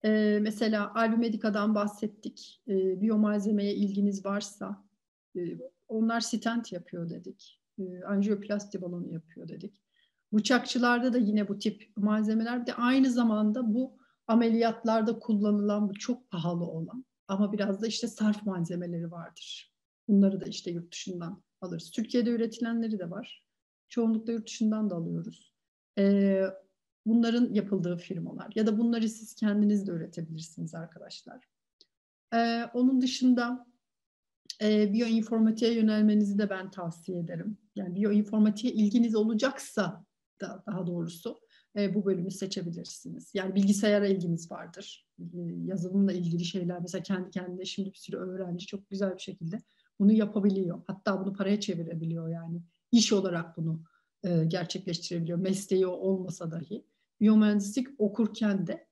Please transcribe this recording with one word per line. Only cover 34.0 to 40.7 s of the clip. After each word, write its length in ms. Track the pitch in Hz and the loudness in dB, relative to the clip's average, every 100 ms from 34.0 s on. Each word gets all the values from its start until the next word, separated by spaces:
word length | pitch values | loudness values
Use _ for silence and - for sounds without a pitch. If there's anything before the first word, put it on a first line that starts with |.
| _ _ _ _ _ - | _ _ _ _ _ -2
e, 320 | 214 214 208 | 2 4 4
biyoinformatiğe 800 | 220 233 226 214 226 220 220 233 | 2 2 2 2 4 4 4 2
yönelmenizi 640 | 233 220 214 214 208 202 202 | 4 4 6 6 6 4 2
de 120 | 202 | 0
ben 220 | 190 185 | -2 -8
tavsiye 480 | - 175 - - 180 | -8 -8 -8 -8 -6
ederim. 380 | 165 170 196 208 _ - | -6 -6 -8 -10 _ -8
Yani 200 | 185 180 | -6 0
biyoinformatiğe 800 | 208 208 208 220 214 208 247 | 4 4 2 4 4 4 -2
ilginiz 420 | 214 208 233 233 214 | 2 4 6 4 4
olacaksa 880 | 214 220 262 - - - 180 - - _ _ _ | 2 2 0 -2 -6 -2 -2 -4 -18 _ _ _
da, 220 | 185 - | -12 -12
daha 200 | - | -8